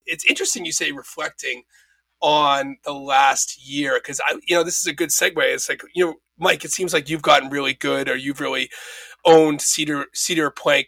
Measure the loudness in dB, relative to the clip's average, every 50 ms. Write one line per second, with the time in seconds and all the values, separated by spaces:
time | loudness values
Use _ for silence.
0 | _ -10 -10 -6 -4 -4 -4 -2 -4 -4 -4 -6 -6 -6 -4 -4 -4 -4 -6 -8
1 | -14 -14 -10 -10 -10 -10 -10 -10 -10 -10 -10 -10 -14 _ _ _ _ _ _ _
2 | _ _ _ _ 0 2 4 4 4 4 2 2 0 -4 -10 -12 -10 -10 -10 -8
3 | -4 0 4 4 4 4 4 2 -2 -6 -8 -12 -14 -8 -6 -4 -2 0 -2 -2
4 | -2 -6 -8 -4 -4 -4 -4 -4 -2 0 2 2 2 0 -2 -4 -4 -4 -4 -4
5 | -2 -2 0 0 0 0 0 0 0 0 0 -2 -4 -6 -8 -8 -12 -4 -2 0
6 | 0 0 -2 -8 _ _ _ -2 0 0 0 0 -4 -8 -6 -4 -2 -2 -2 -2
7 | -2 -4 -6 0 4 4 4 4 4 0 -4 -4 -2 -4 -4 -2 -2 -2 -2 -2
8 | -2 -4 -4 -4 -4 -6 -6 -6 -6 -4 -4 -4 -6 -6 -10 -16 -18 -18 -18 -18
9 | -20 -20 -14 2 6 8 10 10 8 6 2 0 -2 -2 -2 -2 -2 -4 -4 -6
10 | -6 -8 -8 -6 -4 -2 0 0 0 -2 -4 -2 2 2 2 2 2